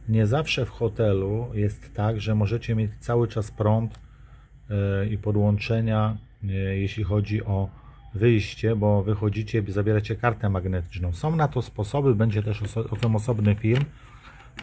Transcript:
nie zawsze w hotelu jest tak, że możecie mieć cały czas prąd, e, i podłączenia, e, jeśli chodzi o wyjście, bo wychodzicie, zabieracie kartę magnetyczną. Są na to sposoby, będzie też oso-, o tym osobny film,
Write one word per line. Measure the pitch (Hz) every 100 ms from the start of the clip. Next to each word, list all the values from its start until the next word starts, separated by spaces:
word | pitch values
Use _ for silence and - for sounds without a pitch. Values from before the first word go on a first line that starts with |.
| -
nie | 110 107
zawsze | 139 156 - 117
w |
hotelu | - 113 110 107 98 95 110 120
jest | 110 104 - -
tak, | - 107 110
że | 104 107
możecie | 101 117 - 110
mieć | 104 -
cały | - 120 113
czas | 113 104
prąd, | - 104 110 110 - - - - - - - -
e, | 101 98 98 104
i | 104
podłączenia, | 104 104 104 104 - 113 113 107 107 107 - -
e, | 101 95 98 98
jeśli | 98 107
chodzi | 92 104 104 107 107
o | 98 98 - - - -
wyjście, | 95 117 110 101 - 110 110
bo | 104 101
wychodzicie, | 95 101 107 101 107 117 98
zabieracie | 95 101 107 104 104
kartę | 120 110 107
magnetyczną. | 95 92 92 87 87 87
Są | 87 156 160
na | 151
to | 131
sposoby, | - - 101 143 139 104
będzie | 113 104
też | 104 104
oso-, | 101 113 113
o | 104
tym | 117 107
osobny | 110 107 104 104
film, | 110 127 147 - - - - - - -